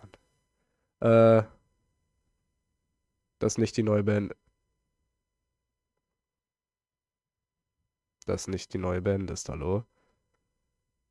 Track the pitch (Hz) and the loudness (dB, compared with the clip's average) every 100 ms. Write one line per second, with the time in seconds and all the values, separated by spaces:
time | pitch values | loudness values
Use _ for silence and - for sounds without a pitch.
0 | - - _ _ _ _ _ _ _ _ | -18 -20 _ _ _ _ _ _ _ _
1 | 117 113 113 113 107 - _ _ _ _ | 2 6 6 6 2 -10 _ _ _ _
2 | _ _ _ _ _ _ _ _ _ _ | _ _ _ _ _ _ _ _ _ _
3 | _ _ _ _ 113 - 110 - 107 104 | _ _ _ _ -4 0 -2 0 0 0
4 | 104 104 101 - _ _ _ _ _ _ | 2 0 -2 -10 _ _ _ _ _ _
5 | _ _ _ _ _ _ _ _ _ _ | _ _ _ _ _ _ _ _ _ _
6 | _ _ _ _ _ _ _ _ _ _ | _ _ _ _ _ _ _ _ _ _
7 | _ _ _ _ _ _ _ _ _ _ | _ _ _ _ _ _ _ _ _ _
8 | _ _ - 95 - 95 - - 92 90 | _ _ -8 -6 -6 -8 -8 -6 -4 -2
9 | 92 98 95 - - 80 76 98 117 _ | -2 -2 -4 -8 -10 -8 -4 -6 -6 _
10 | _ _ _ _ _ _ _ _ _ _ | _ _ _ _ _ _ _ _ _ _
11 | _ | _